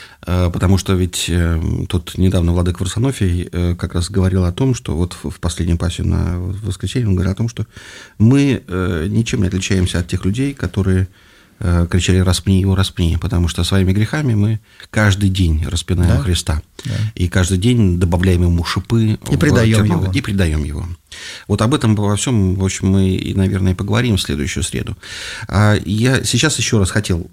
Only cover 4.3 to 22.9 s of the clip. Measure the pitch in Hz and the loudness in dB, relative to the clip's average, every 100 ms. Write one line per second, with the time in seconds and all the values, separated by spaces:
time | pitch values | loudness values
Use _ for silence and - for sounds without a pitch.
4.3 | 92 90 87 135 123 - 78 90 - 78 | 2 0 0 0 0 -4 -4 -4 -4 -10
5.3 | - 85 - 85 85 87 82 85 85 85 | -6 -6 -2 -2 0 -2 -2 -2 0 -2
6.3 | 90 90 95 104 95 101 131 110 90 92 | -4 -6 -6 -8 -8 -6 -2 0 0 0
7.3 | 98 117 - 113 - - - - - 110 | -2 -4 -6 -10 -12 -20 -20 -18 2 4
8.3 | 139 143 120 - 90 90 85 87 107 117 | 6 4 0 -2 -2 -2 -2 0 -2 0
9.3 | 123 92 92 - 95 90 87 87 90 95 | 0 0 0 0 2 2 0 -2 -2 -2
10.3 | 113 139 139 87 - 95 95 92 - - | -2 -2 -4 -4 -2 2 2 0 -6 -20
11.3 | - _ - 90 87 85 92 - 92 92 | -20 _ -6 0 2 2 2 2 4 4
12.3 | 87 - 95 95 95 95 - 85 82 - | 2 2 2 4 2 0 0 0 0 0
13.3 | 87 85 - 85 98 92 98 110 156 139 | 0 0 0 0 2 2 2 0 0 0
14.3 | 107 104 110 - - - 110 104 95 101 | 2 0 -2 -6 -20 -6 0 2 2 2
15.3 | 95 85 78 - 85 - 92 95 - - | 2 2 2 -2 -4 -2 0 2 2 0
16.3 | 82 - 76 - - - 101 107 - 90 | -2 -2 -4 -6 -12 -8 -4 -4 -2 -2
17.3 | 95 90 95 113 123 98 87 90 85 92 | 0 2 2 2 2 2 2 0 2 2
18.3 | 87 87 85 85 - - 117 110 107 - | 2 2 2 0 -4 -2 0 0 -2 -2
19.3 | 143 147 143 113 110 104 87 92 113 120 | 0 2 2 2 2 2 0 0 -2 -2
20.3 | 98 85 76 73 78 85 85 _ - - | 0 0 0 -2 -6 -8 -12 _ -20 -16
21.3 | - - 101 110 147 113 104 101 101 143 | -14 -4 0 2 2 2 2 2 0 0
22.3 | 117 92 95 95 - 95 | 2 2 2 -2 0 2